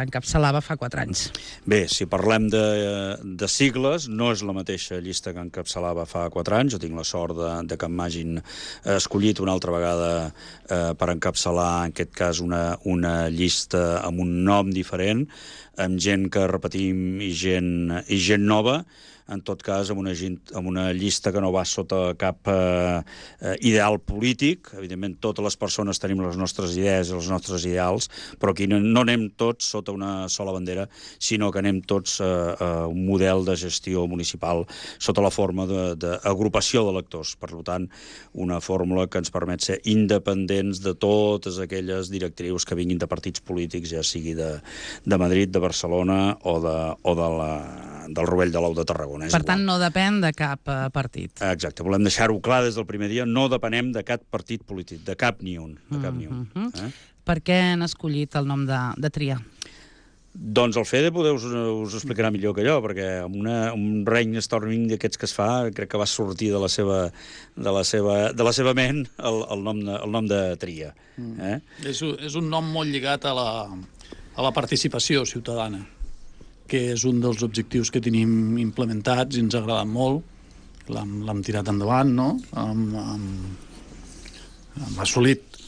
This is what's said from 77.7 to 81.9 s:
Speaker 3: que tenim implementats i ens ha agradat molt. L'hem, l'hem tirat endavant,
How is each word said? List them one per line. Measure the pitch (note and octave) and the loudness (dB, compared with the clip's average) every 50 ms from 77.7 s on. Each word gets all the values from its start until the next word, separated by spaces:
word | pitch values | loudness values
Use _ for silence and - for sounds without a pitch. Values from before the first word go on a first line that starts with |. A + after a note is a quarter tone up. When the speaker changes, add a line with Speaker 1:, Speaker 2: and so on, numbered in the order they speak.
| - B2 A2+ - - | 0 0 0 2 0
Speaker 3:
que | B2+ | 0
tenim | A#2 A#2+ A2+ A2+ A2+ A2+ A2+ A2+ A2 A2 A2+ | 0 2 4 4 4 4 4 4 4 2 2
implementats | A#2+ A#2 A2 G#2 - B2+ A2+ A2+ G#2 G#2 A#2+ B2+ B2 B2+ B2+ C#3 | 0 0 0 0 -2 -2 -2 -2 -2 0 2 2 2 2 0 2
i | B2 A#2 | 0 2
ens | A2 A2 | 2 2
ha | A#2+ | 0
agradat | G#2+ A2 A#2 G#2+ G2+ G#2+ G#2+ | 0 0 0 0 0 0 0
molt. | A#2+ C3 C3 C3+ D#3 E3 - - - - - - - - - - - - - | 0 2 2 2 0 -2 -8 -16 -20 -20 -20 -20 -20 -20 -20 -20 -18 -12 -8
L'hem, | A2+ G#2+ G#2+ G2+ G2+ G#2 G#2+ | -6 -6 -6 -6 -6 -6 -4
l'hem | G#2+ G#2+ G2+ G2 | -4 -4 -4 -2
tirat | - G#2+ G#2 G2 G2+ | -2 -2 -2 0 0
endavant, | G#2 G2+ G2 G#2+ | 0 0 2 4